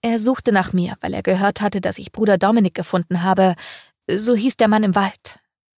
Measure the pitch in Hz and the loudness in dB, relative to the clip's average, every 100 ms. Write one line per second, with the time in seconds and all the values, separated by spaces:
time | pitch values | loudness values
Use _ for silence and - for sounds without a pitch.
0 | 233 226 220 262 - 202 185 185 175 185 | -2 0 0 0 2 0 2 -2 -2 -6
1 | - 196 190 185 202 - 208 196 180 - | -8 -4 0 0 0 0 -4 -2 -6 -6
2 | 196 - 214 190 190 226 190 - 170 180 | -12 -2 2 2 4 2 2 -2 -4 -4
3 | 170 180 180 190 190 170 - - - _ | -2 -4 0 2 2 2 -10 -20 -20 _
4 | - 190 220 233 247 - 220 214 214 185 | -6 -2 0 0 0 0 2 2 2 0
5 | 190 - - - _ _ _ | -2 -6 -18 -20 _ _ _